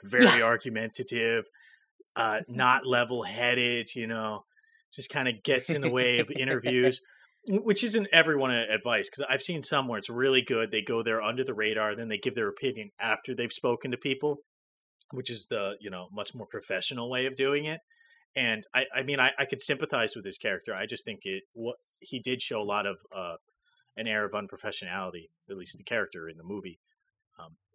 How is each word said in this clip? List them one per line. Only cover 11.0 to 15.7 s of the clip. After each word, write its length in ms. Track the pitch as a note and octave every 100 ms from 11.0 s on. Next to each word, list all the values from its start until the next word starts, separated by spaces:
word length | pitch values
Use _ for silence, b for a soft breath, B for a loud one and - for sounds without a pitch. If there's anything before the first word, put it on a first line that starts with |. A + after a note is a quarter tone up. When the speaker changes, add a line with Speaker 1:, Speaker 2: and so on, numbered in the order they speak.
Speaker 1:
there 200 | A2+ A2+
under 220 | G#2+ A#2+
the 100 | B2
radar, 400 | G#2+ G#2+ G#2+ G#2+ G#2
then 120 | A#2
they 100 | G#2
give 160 | B2+ A2+
their 120 | G#2
opinion 420 | G2+ C3+ A2 G#2 -
after 340 | A2 G#2+ -
they've 180 | A#2+ A#2+
spoken 380 | - C3 A#2+ C3
to 60 | B2
people, 400 | - C3+ D3+ D3 - _ _ _ _ _ -
which 180 | B2+ A#2+
is 160 | A#2 -
the, 280 | A2+ G2+